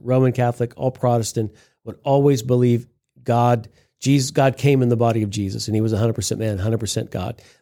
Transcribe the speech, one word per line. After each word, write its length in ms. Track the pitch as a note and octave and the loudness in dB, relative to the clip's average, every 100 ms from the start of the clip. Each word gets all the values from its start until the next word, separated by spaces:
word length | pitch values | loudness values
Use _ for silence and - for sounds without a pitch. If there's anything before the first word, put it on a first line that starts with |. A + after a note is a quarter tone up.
Roman 320 | A#2+ C3 C3 | -2 2 2
Catholic, 400 | B2 A#2+ A#2+ A#2+ - | 2 -2 -2 -6 -4
all 140 | C3 | -6
Protestant, 600 | - B2 A#2+ A2 A#2+ G#2+ - _ _ | -2 0 0 -2 -4 -6 -8 _ _
would 140 | A#2 - | -18 -8
always 380 | C#3+ C#3 C#3+ C3+ | 0 2 4 2
believe 440 | B2+ B2 B2 A#2+ - _ _ _ | 2 2 4 2 -4 _ _ _
God, 440 | B2 A#2+ A#2+ A#2+ G#2+ _ _ _ | -2 2 2 0 -4 _ _ _
Jesus, 300 | C3 C#3+ C3 | 0 0 0
God 260 | - C3+ B2 | 0 0 2
came 260 | C#3 C3+ | 2 2
in 60 | A#2+ | 2
the 60 | A#2 | 2
body 260 | A#2 A2+ | 2 0
of 80 | G#2 | -2
Jesus, 360 | G#2+ G2 A2 G#2+ | -4 -6 -6 -4
and 80 | |
he 60 | G#2+ | -2
was 120 | A2 | 0
a 60 | G#2+ | 0
hundred 140 | A2+ | 0
percent 240 | A2 G2+ G#2 | -2 -4 -4
man, 200 | A2 G2 | -4 -4
hundred 200 | G#2 A2+ | -2 -4
percent 320 | G#2+ A2+ A2+ | -4 -6 -8
God, 300 | - F#2 A2+ - _ | -8 -8 -12 -18 _